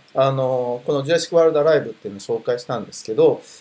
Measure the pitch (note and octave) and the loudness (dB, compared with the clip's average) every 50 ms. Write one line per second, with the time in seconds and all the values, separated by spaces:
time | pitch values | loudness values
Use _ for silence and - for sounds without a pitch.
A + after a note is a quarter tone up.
0 | _ _ - C#3+ C3+ C3+ C3+ C3+ C3 B2+ C3 B2+ B2 B2 A#2+ B2 - - D3 C#3 | _ _ 0 0 2 2 2 0 -2 -2 -2 -2 -2 -4 -6 -6 -4 -2 -2 -2
1 | C3+ D3 E3+ D#3+ - - E3+ E3 E3 D#3+ D#3 D3 D3 D#3+ D#3 C#3 - A#2 G#2+ _ | 0 0 0 0 0 2 2 4 4 4 4 4 2 4 2 2 0 -4 -12 _
2 | - G2+ G2+ G2 - - A#2 A2+ - B2+ A#2+ A#2+ - - B2+ A2+ G2 - - - | -12 -12 -12 -12 -8 -6 -6 -6 -4 -4 -4 -4 -4 -6 -6 -6 -6 -10 -14 -14
3 | - - A2 C3+ E3 - - - - - - - | -10 -6 0 2 4 4 2 0 -8 -20 -20 -20